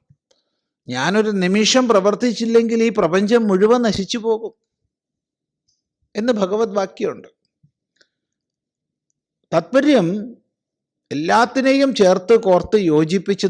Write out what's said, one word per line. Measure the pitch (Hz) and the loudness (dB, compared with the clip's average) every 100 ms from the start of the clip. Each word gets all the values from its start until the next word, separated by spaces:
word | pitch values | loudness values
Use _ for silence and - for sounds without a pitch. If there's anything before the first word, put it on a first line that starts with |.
| _ _ _ _ _ _ _ _ - | _ _ _ _ _ _ _ _ -12
ഞാനൊരു | 123 151 208 214 196 | -4 -2 0 0 -2
നിമിഷം | 180 202 214 254 247 | 0 0 2 2 2
പ്രവർത്തിച്ചില്ലെങ്കിൽ | 208 190 208 247 208 226 233 233 226 226 | 2 2 0 -2 -2 0 2 2 0 0
ഈ | 214 | 0
പ്രപഞ്ചം | 165 185 202 240 214 | 0 0 2 0 2
മുഴുവൻ | 185 214 247 233 | 2 2 2 0
നശിച്ചു | 196 185 240 226 | -2 -4 -6 -4
പോകും | 220 180 - _ _ _ _ _ _ _ _ _ _ _ _ _ _ _ | -4 -6 -16 _ _ _ _ _ _ _ _ _ _ _ _ _ _ _
എന്ന് | 208 233 220 | -6 -4 -2
ഭഗവത് | 185 214 226 202 | -2 -2 -4 -4
വാക്യമുണ്ട്. | 190 - 190 127 - _ _ _ _ _ _ _ _ _ _ _ _ _ _ _ _ _ _ _ _ _ _ | -6 -6 -8 -8 -16 _ _ _ _ _ _ _ _ _ _ _ _ _ _ _ _ _ _ _ _ _ _
താത്പര്യം | 165 170 262 294 262 165 208 240 233 _ _ _ _ _ _ - | -4 0 0 2 2 0 -4 -10 -18 _ _ _ _ _ _ -12
എല്ലാത്തിനെയും | 139 165 208 240 262 262 269 269 220 | -8 0 0 0 0 0 2 0 2
ചേർത്ത് | 185 185 185 226 | 2 2 2 2
കോർത്ത് | 185 180 - 214 175 | 4 0 2 0 2
യോജിപ്പിച്ച് | 151 160 190 185 196 190 | 0 0 -2 -2 -4 -4